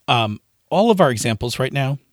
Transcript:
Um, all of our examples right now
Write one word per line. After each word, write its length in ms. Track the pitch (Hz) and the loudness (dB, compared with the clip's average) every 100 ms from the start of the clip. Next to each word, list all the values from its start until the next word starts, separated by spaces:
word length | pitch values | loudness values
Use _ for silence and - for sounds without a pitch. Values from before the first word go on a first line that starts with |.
| - | -2
Um, 320 | 123 110 104 _ _ _ | -2 -2 -6 _ _ _
all 200 | 165 233 | 0 2
of 120 | 196 | 4
our 100 | 151 | 2
examples 480 | 113 120 113 123 - | 2 -2 -4 -4 -4
right 140 | 131 | -4
now 240 | 139 135 139 _ | -2 -2 -4 _